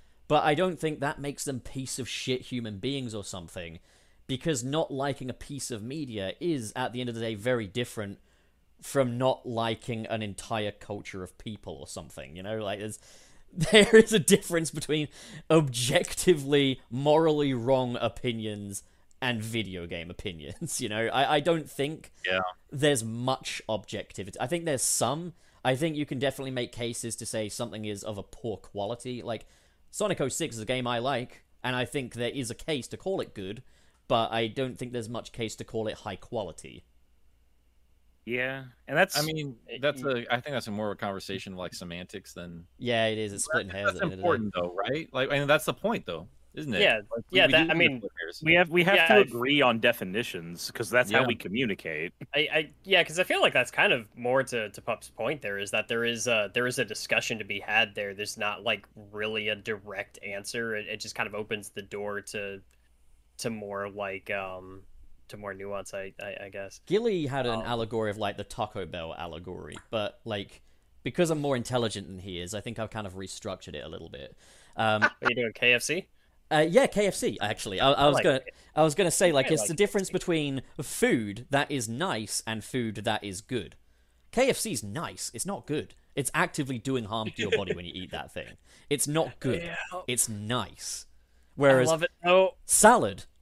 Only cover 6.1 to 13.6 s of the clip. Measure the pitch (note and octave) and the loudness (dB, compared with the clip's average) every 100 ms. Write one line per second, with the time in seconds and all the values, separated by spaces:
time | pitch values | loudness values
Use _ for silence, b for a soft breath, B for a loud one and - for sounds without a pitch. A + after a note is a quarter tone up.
6.1 | G#2+ F#2+ - E3+ D3 G#2+ B2 B2+ B2 B2 | -4 -6 -4 -2 -2 -4 -4 -4 -4 -6
7.1 | A2+ A2+ G#2+ A#2 B2 G2+ A#2+ A#2+ - G2+ | -4 -4 -2 0 0 -2 -4 -4 -4 -8
8.1 | - _ _ _ _ _ _ - C#3+ B2 | -10 _ _ _ _ _ _ -4 0 2
9.1 | A#2+ C3 - - A2+ A#2 A2+ - A2+ A2 | 2 2 0 -2 -2 0 -2 -4 -6 -4
10.1 | A2 G#2 F#2 - A2 G#2 - - G2+ - | -4 -4 -8 -4 -2 -2 -6 -8 -10 -8
11.1 | G2 F2+ - A#2+ G#2 - C#2+ - F#2+ D#2 | -10 -12 -12 -12 -12 -12 -12 -12 -12 -12
12.1 | - C2+ E2+ F#2+ A2 G#2 G2+ G#2+ - b | -14 -14 -10 -6 -4 -2 -4 -6 -10 b
13.1 | b b b b F3+ | b b b b -4